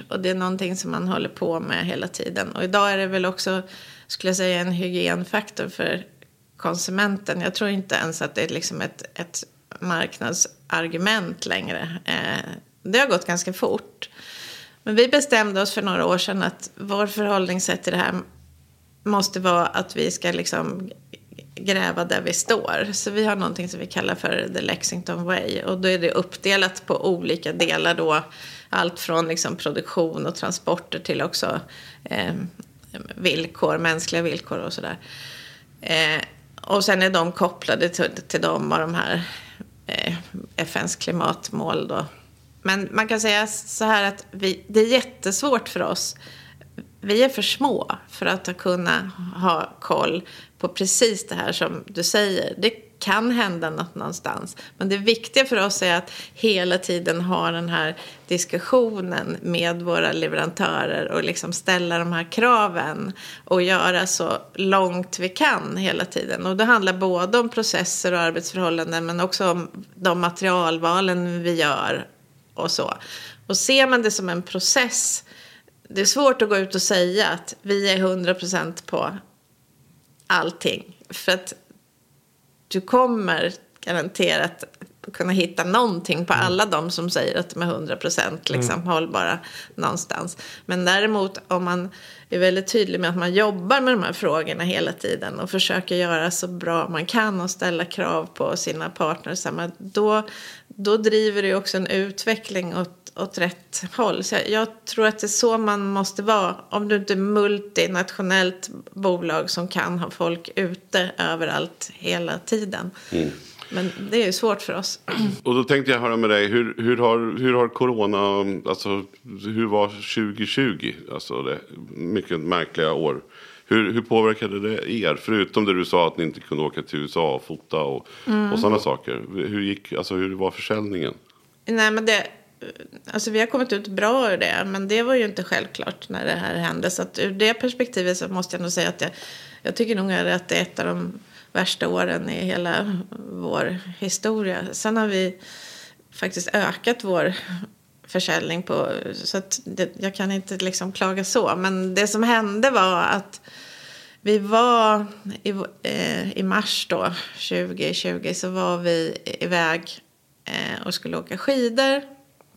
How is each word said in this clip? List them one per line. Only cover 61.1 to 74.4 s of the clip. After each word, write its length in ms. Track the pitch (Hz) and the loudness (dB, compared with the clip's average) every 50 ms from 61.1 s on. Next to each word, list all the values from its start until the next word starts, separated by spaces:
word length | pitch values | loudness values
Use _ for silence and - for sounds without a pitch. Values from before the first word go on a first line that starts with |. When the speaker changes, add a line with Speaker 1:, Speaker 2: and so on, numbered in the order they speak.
Speaker 1:
och 120 | - 165 160 | -2 0 0
liksom 300 | 156 175 - - 165 175 | 0 -4 -4 -6 -6 -6
ställa 440 | - - - 185 180 175 170 170 170 | -4 0 0 2 2 2 0 0 0
de 140 | 170 170 170 | 0 0 -2
här 180 | 165 170 170 | -4 -4 -2
kraven 840 | - 226 226 247 247 220 208 196 170 165 131 151 156 - - 190 185 - - - - - - | 0 2 6 6 6 6 4 2 0 -2 -2 -2 -4 -6 -6 -8 -8 -10 -14 -16 -16 -10 -2
och 160 | - 185 180 | 2 2 4
göra 460 | 180 185 190 175 165 180 180 175 185 | 4 4 4 4 4 4 4 2 2
så 300 | 185 - - 170 160 - - - - - | 0 0 -2 0 0 -2 -4 -4 -8 -6
långt 680 | - 196 190 196 196 185 180 175 180 180 - - - | -2 2 4 4 4 4 4 0 -2 -4 -6 -6 -4
vi 100 | 180 185 | -4 -4
kan 480 | 185 - 302 285 240 185 - - - | 0 2 4 4 4 2 -2 -4 -4
hela 280 | 185 190 180 - - - | -2 0 0 0 0 -2
tiden. 400 | - - - - - - - 175 | -2 -2 -4 -2 -2 -4 -2 -2
Och 120 | 185 190 | -2 2
det 60 | 196 220 | 2 6
handlar 300 | 233 240 220 190 185 185 | 6 6 6 6 2 0
både 440 | 185 190 185 180 175 180 190 226 240 | 2 2 2 2 2 2 4 4 2
om 100 | 233 233 | 2 2
processer 600 | - 226 220 - - 170 180 - - - - 185 | 0 -2 0 0 0 0 0 0 -2 -2 0 0
och 80 | 180 175 | 2 2
arbetsförhållanden, 840 | 170 165 165 170 165 - - 185 180 165 170 165 160 165 165 165 165 | 2 2 0 -2 -4 -4 -2 0 0 0 0 0 -2 -2 -2 -2 -2
men 140 | 165 170 175 | -2 0 0
också 320 | 180 185 - - 196 180 | 0 0 0 2 2 2
om 160 | 170 175 165 - - 190 196 - - | 2 2 -2 -6 -10 -16 -18 -16 -8
de 240 | 185 185 185 170 180 | 0 2 2 4 4
materialvalen 1200 | 175 175 175 - 190 190 180 180 170 160 165 165 170 165 175 185 196 185 180 180 175 175 175 175 170 | 2 0 0 0 0 2 4 4 4 2 2 2 2 2 4 4 4 2 2 2 0 -2 -2 -2 0
vi 100 | 175 170 | 0 2
gör 540 | 165 151 147 135 - 98 - - - - - - _ _ _ _ _ _ _ - | 4 4 2 2 2 0 -2 -2 -4 -6 -10 -16 _ _ _ _ _ _ _ -8
och 180 | - - - | -4 -4 -2
så. 220 | - - - - - - - - - - - - - - - | 0 -2 -2 -2 -4 -8 -10 -14 -14 -14 -14 -16 -18 -16 -8
Och 100 | - 196 | -4 -2
ser 300 | - - - 269 269 269 | 0 2 4 6 6 6
man 140 | 262 254 247 | 6 4 4
det 100 | 226 214 | 4 2
som 180 | 208 - 190 180 | 0 0 -2 -2
en 120 | 170 175 | -4 -4